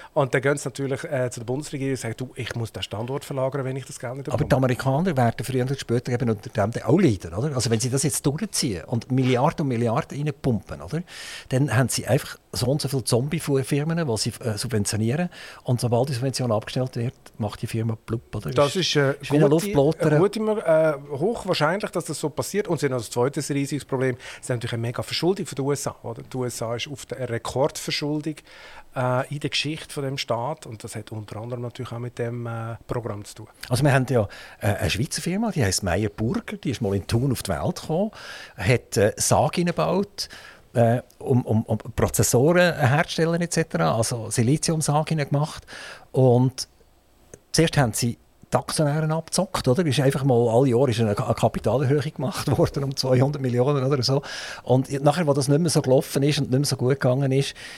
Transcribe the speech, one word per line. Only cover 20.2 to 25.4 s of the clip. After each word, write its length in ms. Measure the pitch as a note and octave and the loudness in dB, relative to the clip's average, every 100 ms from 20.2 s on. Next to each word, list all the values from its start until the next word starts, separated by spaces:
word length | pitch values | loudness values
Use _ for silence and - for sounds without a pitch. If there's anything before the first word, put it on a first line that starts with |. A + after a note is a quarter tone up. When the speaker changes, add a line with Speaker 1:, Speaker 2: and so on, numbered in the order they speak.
| G3 G#3 | 4 2
Speaker 1:
äh, 560 | G#3+ G#3+ E3 D#3 D#3+ C#3+ C#3+ | -2 0 4 4 4 0 -6
hochwahrscheinlich, 800 | C#3 F3+ A3+ F#3+ E3 D3+ G3 G#3+ | -2 -2 -2 -2 0 2 0 -4
dass 140 | F3+ D#3+ | -6 -6
das 140 | D3+ | -4
so 100 | D3+ | -4
passiert. 400 | - - G3 G3+ | -4 -2 -2 -2
Und 80 | E3 | -2
sie 60 | C#3+ | 0
haben 80 | |
noch 100 | B2+ | -2
ein 80 | A2 | -4
zweites 380 | B2 B2 D3 C#3+ | 0 0 0 -4
riesiges 340 | C#3+ C#3 D3 | -2 -2 -4
Problem. 320 | - C3 C3 B2 - - | -4 -2 0 -2 -8 -12
Sie 120 | - | -6
haben 80 | B2 | -4
natürlich 140 | A#2+ | -4
eine 80 | A#2 | -4
mega 220 | A#2 A#2 | -4 -4
Verschuldung 420 | A#2 C3 E3 G3 | -6 -2 0 0